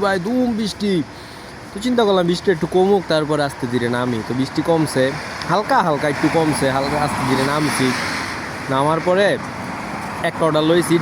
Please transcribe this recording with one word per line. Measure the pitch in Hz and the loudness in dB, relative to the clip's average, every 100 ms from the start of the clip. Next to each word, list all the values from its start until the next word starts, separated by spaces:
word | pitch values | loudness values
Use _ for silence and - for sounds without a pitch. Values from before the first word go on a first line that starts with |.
ভাই, | 196 190 180 | 0 0 0
দুম | 254 247 220 | 0 0 0
বৃষ্টি। | 214 - 208 180 - - - - - - - | -4 -2 0 0 -2 -10 -16 -16 -16 -18 -14
তো | 202 247 | -6 -2
চিন্তা | 247 208 | 2 4
করলাম | 190 175 | 4 2
বৃষ্টি | 180 202 170 | 2 0 0
একটু | 165 185 | 2 4
কমুক, | 190 202 165 | 4 4 2
তারপরে | 156 147 151 139 | 0 2 0 0
আস্তে | - 123 | -2 -2
ধীরে | 123 120 123 | 0 0 0
নামি। | 127 113 104 | 0 -2 -2
তো | 120 | -2
বৃষ্টি | 131 - 156 | -2 -2 2
কমছে, | 165 147 135 131 151 - - - | 2 2 2 0 -2 -8 -8 -2
হালকা | 180 214 262 175 | 0 2 2 2
হালকা | 143 151 | 0 0
একটু | 139 156 165 | 0 2 2
কমছে, | 156 143 135 131 | 2 2 0 0
হালকা | 139 147 147 | 0 0 -2
আস্তে | - 131 | -2 0
ধীরে | 131 135 | 2 2
নামছি। | 151 151 - 131 120 - - - - - - - | 0 0 0 0 0 -4 -6 -6 -8 -10 -10 -2
নামার | 135 147 160 165 | 0 2 2 2
পরে | 185 202 127 - - - - - - - - 170 | 4 4 2 -4 -10 -10 -10 -8 -8 -8 -4 -4
একটা | 160 160 | 0 2
অর্ডার | 151 156 | 2 4
লইছি, | 175 165 170 | 2 4 2